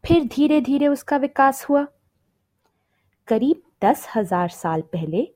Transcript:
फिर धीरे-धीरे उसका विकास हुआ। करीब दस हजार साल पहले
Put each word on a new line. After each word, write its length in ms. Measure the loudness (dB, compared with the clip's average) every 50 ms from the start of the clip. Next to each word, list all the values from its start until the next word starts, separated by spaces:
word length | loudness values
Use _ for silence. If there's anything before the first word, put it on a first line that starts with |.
| 2
फिर 180 | 4 2 2 2
धीरे-धीरे 640 | 0 -2 0 2 2 2 2 2 0 0 2 2 0
उसका 280 | 0 -2 -4 -4 -2
विकास 480 | -2 -2 -2 _ 2 2 2 2 -2 -2
हुआ। 220 | 0 0 0 0 -2 _ _ _ _ _ _ _ _ _ _ _ _ _ _ _ _ _ _ _ _ _ _ _ _ _ _ _
करीब 360 | -2 0 0 2 0 0 -2 _ _ _ _ 0
दस 240 | 0 0 0 -4 -6 -4
हजार 320 | -4 -2 -2 -2 -2 -2 -4
साल 320 | -6 -6 -6 -4 -4 -4
पहले 540 | -6 _ -8 -8 -6 -4 -4 -4 -4 -6 _